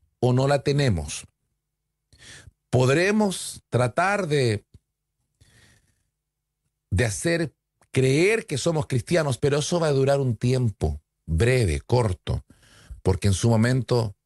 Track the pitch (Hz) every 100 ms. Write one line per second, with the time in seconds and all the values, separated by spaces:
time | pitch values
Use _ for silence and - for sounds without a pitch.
0 | _ - 123 127 135 143 - 143 135 87
1 | 73 - - _ _ _ _ _ _ _
2 | _ _ - - - _ _ 123 127 147
3 | 190 214 208 175 - - - 117 123 139
4 | 180 202 175 147 123 104 - - _ _
5 | _ _ _ _ _ _ _ _ _ _
6 | _ _ _ _ _ _ _ _ - 92
7 | 120 101 170 170 160 _ _ _ _ -
8 | 131 139 185 220 - 135 170 160 - 127
9 | - 175 147 123 143 143 143 175 160 139
10 | 135 139 131 107 123 127 120 - 80 73
11 | _ _ - 80 120 127 98 71 - 123
12 | 110 87 - - - _ _ - - -
13 | - 92 101 92 117 113 117 127 120 123
14 | 113 -